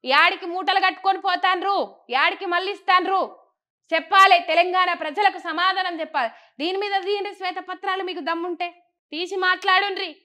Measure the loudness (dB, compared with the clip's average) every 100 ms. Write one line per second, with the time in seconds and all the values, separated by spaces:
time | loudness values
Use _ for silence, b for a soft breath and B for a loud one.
0 | 4 4 4 2 -6 -4 0 2 2 2
1 | 0 0 0 0 2 0 0 -2 -4 -10
2 | -6 0 0 0 -4 -2 -4 -8 2 2
3 | 2 -2 -2 -8 _ _ _ _ _ -4
4 | 2 6 8 6 4 0 2 2 0 -2
5 | -6 0 0 0 -8 -2 0 0 -4 -6
6 | -6 -4 -4 b b -8 -6 -4 -4 -4
7 | -2 -4 -4 -8 -8 -8 -10 -8 -4 -4
8 | -6 -6 -6 -4 -6 -6 -8 -10 _ _
9 | _ -10 -6 -2 -2 0 2 2 2 -4
10 | -8 -12